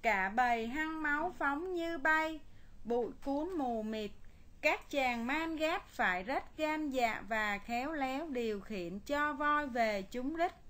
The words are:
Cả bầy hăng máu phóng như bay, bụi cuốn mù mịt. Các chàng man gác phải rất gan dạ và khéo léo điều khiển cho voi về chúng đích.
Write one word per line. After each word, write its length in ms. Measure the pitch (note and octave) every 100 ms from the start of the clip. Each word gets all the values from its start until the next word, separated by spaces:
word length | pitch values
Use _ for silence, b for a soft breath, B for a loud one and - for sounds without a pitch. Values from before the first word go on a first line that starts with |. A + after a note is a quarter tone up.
Cả 260 | A#3 G3+ F#3+
bầy 380 | A3 B3 A#3 A3+
hăng 360 | C#4 D#4+ D#4+
máu 320 | D4+ D4 F4 F4+
phóng 360 | D4 C#4+ F#4
như 240 | F4 E4 E4
bay, 420 | D#4 D#4 D#4+ D#4+ b b b b
bụi 280 | G#3+ A#3+ A#3 -
cuốn 240 | C#4 C#4 D#4+ F4+
mù 240 | B3+ A3+
mịt. 280 | A3 A3 G#3 - b b b -
Các 300 | D4+ G4 -
chàng 360 | C#4+ B3+ A#3 A#3
man 300 | D4+ E4 D#4+
gác 300 | D#4 F#4 -
phải 380 | - G#3 F3+
rất 320 | F#3+ D4+ - -
gan 340 | D4+ D#4 D4+
dạ 320 | B3+ A#3 G#3+ G3+
và 300 | A3 G#3+ G3+
khéo 340 | - A#3 C#4
léo 360 | D#4+ C4 C4 D#4+
điều 320 | B3 A#3 G#3
khiển 380 | - G#3 E3+ G3
cho 340 | - C#4+ D4
voi 340 | C#4 D4 D4 D4
về 360 | A#3+ A3 G#3
chúng 340 | F#3+ A#3+ C4 D#4+
đích. 160 | F4+ -